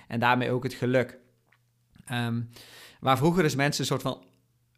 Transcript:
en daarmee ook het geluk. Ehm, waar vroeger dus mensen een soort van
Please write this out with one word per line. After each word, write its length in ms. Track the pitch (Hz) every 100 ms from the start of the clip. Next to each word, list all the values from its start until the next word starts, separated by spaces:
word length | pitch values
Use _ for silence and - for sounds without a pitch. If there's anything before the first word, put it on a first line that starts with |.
| -
en 120 | 120
daarmee 320 | 120 123 120
ook 120 | 127
het 100 | 127
geluk. 460 | - 123 127 120 - _ _ _ _ _ _ _ - -
Ehm, 360 | 123 120 117 117 - - - - -
waar 180 | - 127
vroeger 260 | 151 175
dus 120 | 151 127
mensen 260 | 143 151
een 60 | 139
soort 140 | 131
van 220 | 135 123 - _ _ _ _